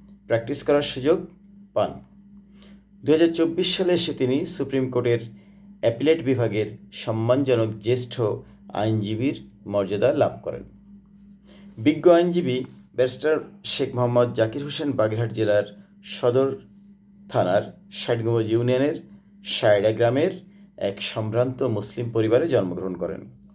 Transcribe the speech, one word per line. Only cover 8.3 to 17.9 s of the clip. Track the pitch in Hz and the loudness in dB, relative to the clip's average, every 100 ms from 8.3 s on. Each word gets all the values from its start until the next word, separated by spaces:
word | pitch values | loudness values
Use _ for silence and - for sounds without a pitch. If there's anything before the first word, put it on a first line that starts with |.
| - - - - | -2 -10 -20 -10
আইনজীবীর | - 110 110 101 110 135 131 - - 98 | -4 0 0 -2 -2 -4 -4 -12 -18 -4
মর্যাদা | 101 95 101 120 | -2 -2 0 0
লাভ | 151 101 - | 2 0 -2
করেন। | - 62 - - - - - - - - - - - - | -10 -10 -14 -20 -20 -20 -20 -20 -20 -20 -20 -20 -20 -2
বিজ্ঞ | 127 156 175 | 0 4 8
আইনজীবী | 170 175 175 131 127 127 - - - | 8 6 2 0 -2 -6 -14 -8 -2
ব্যারিস্টার | 127 - 147 151 - - | 0 0 -2 -2 -4 -14
শেখ | - - 123 117 | -8 -4 -4 0
মোহাম্মদ | 120 120 120 | 2 2 2
জাকির | 117 110 143 | 2 -2 -2
হোসেন | 143 151 147 | -8 -6 -4
বাগেরহাট | 123 110 110 110 | 0 0 0 -2
জেলার | - 104 104 101 - - - | 0 2 2 0 -8 -20 -20
সদর | - - 123 127 135 135 - - - - - - - | -14 -2 2 2 2 -2 -12 -20 -20 -20 -20 -20 -6
থানার | 120 92 101 - - - | -2 2 2 0 -12 -18